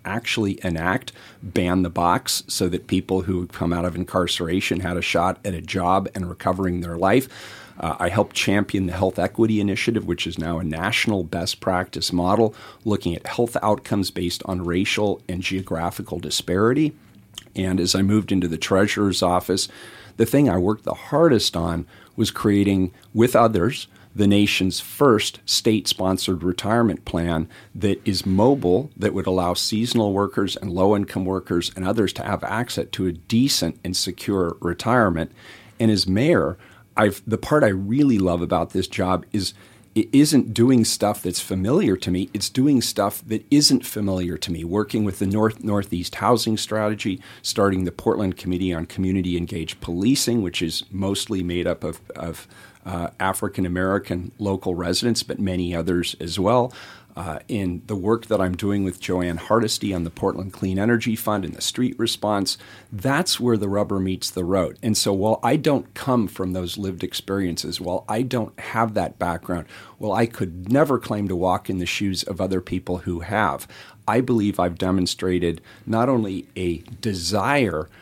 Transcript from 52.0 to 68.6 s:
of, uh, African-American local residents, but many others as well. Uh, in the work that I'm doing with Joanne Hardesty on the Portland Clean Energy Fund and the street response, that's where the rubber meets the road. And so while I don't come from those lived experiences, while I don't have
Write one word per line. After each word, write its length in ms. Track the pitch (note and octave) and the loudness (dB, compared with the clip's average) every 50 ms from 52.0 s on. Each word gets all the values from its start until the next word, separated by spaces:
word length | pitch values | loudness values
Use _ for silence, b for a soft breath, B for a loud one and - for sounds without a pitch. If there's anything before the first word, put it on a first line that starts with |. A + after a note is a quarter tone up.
| - - | -14 -18
of, 360 | - D2 C#2+ E2+ D#2+ - - - B B B B B B B | -14 -10 -10 -10 -10 -12 -14 -20 B B B B B B B
uh, 240 | F#2 F2+ F2 E2+ - - - | -10 -8 -6 -6 -8 -6 -4
African-American 1120 | F#2 F#2+ F#2+ - G#2+ F#2 - - F#2 F2 F2+ F2+ F#2 F#2+ G2 G2+ - - F#2 F2 F2+ - - | -2 -2 -2 -2 -4 -6 -2 -2 -2 -2 -2 -2 0 0 0 -2 -2 -4 -6 -6 -8 -10 -10
local 380 | - G#2 G2 F#2+ F#2 - G2 F2+ | -6 -4 -2 -2 -2 -2 -4 -4
residents, 480 | F2 F2 E2+ F#2 - A#2 A#2+ A2+ - - | -2 -2 -2 -2 0 0 0 -2 -2 -4
but 160 | - - - | -6 -6 -4
many 360 | G#2 F#2 F#2 F2+ F2+ F2 F2 | -2 -2 -2 -2 -2 -2 -2
others 400 | E2 E2 F2+ F2 F2 E2+ - - - | -2 -2 0 0 0 0 -2 -6 -8
as 200 | - F2 D#2+ G2 | -8 -6 -4 0
well. 320 | F#2 G#2 B2 B2 A#2+ B2 B B B B B B B B B | 2 4 4 4 2 0 B B B B B B B B B
Uh, 240 | - E2+ E2+ D2+ - - | -12 -10 -8 -10 -10 -8
in 340 | - B2 G#2 F#2+ F2+ F2 E2 - | -6 -4 -2 -2 -2 -4 -6 -6
the 80 | - G#2+ | -6 -6
work 320 | F#2+ F2+ G#2+ A2+ A2+ - | -4 0 0 0 0 0
that 120 | - A2 G2 | 0 0 2
I'm 160 | F#2 F#2 F2+ | 2 0 0
doing 280 | E2+ G2+ G2+ G2+ G2+ G2 | -2 -2 0 0 0 0
with 160 | F#2 - - | -2 -4 -6
Joanne 360 | - - F2+ F2+ F2 F2 E2+ | -4 -2 -2 0 0 -2 -4
Hardesty 540 | E2 - - G#2+ A#2 A2 G#2+ - - G#2+ G#2 | -4 0 2 2 2 2 2 -2 -2 -2 -2
on 120 | F#2 F2 E2 | -2 -2 -4
the 80 | E2 | -6
Portland 420 | - - - F#2+ - - F#2+ F#2+ - | -4 -2 -2 -2 -2 -2 -6 -10 -8
Clean 240 | - - F#2+ F#2 | -4 -2 -2 0
Energy 380 | G2 G2+ A#2 A#2+ A2+ - B2 A2 | 2 2 2 2 2 2 0 -2
Fund 280 | - - G#2+ G#2 G2+ F#2 | -2 -2 -2 -2 -2 -2
and 100 | D#2+ - | -6 -8
the 60 | - - | -6 -6
street 340 | - - - B2+ - - | -6 -2 -2 -2 -2 -2
response, 640 | - A#2 A2 - - - G#2 G#2 G2 F#2+ F#2+ - B B B B B B B A2 | -2 -2 -4 -2 -2 -2 0 0 0 0 -2 -4 B B B B B B B -10
that's 460 | G2 F#2 C3 C#3 D#3 F#3 - - - | -4 -2 0 0 0 0 -2 -2 0
where 180 | A#2+ B2 A2+ | 2 2 2
the 100 | G2+ G#2 | 2 0
rubber 320 | G2 G2 G#2 G#2 - G2+ F#2+ | 0 0 0 0 0 0 0
meets 300 | F#2 F#2+ F#2 F2 - - | 0 0 -2 -4 -6 -6
the 140 | - F#2 F2+ | -4 -4 -2
road. 320 | E2+ F#2+ F#2+ F2 F2 - - - | 0 2 2 2 0 -2 -4 -2
And 120 | A2+ G#2+ | 0 0
so 180 | - - G#2+ G2 | 2 2 0 0
while 260 | F#2+ G2 A2 A2 - | 2 2 2 2 2
I 140 | - A#2 C#3+ | 2 2 2
don't 360 | D#3+ B2 D#3 C#3 A#2+ - - - | 2 2 2 0 0 -2 -6 -12
come 320 | - - C3+ B2+ A#2+ G#2 | -8 -2 0 2 2 2
from 260 | F2 - - F#2+ F#2 F2+ | 0 -2 -4 -4 -4 -2
those 240 | F#2 F2+ F2 - | -4 -4 -4 -6
lived 260 | G#2 G2 G2 F#2 E2+ F#2 | -6 -6 -6 -4 -6 -6
experiences, 800 | F2+ - - - G2 G2 G2 F#2+ F2 E2 - - D#2 E2 - | -6 -8 -8 -6 -4 -2 -2 -2 -2 -2 -4 -6 -6 -8 -6
while 240 | F2 F2 F2+ - - | -6 -4 -4 -4 -4
I 140 | - G#2+ A2+ | -4 -2 -2
don't 360 | C3+ B2+ B2+ A#2+ G#2 - - | -2 -2 -2 -4 -4 -4 -8
have 340 | - | -14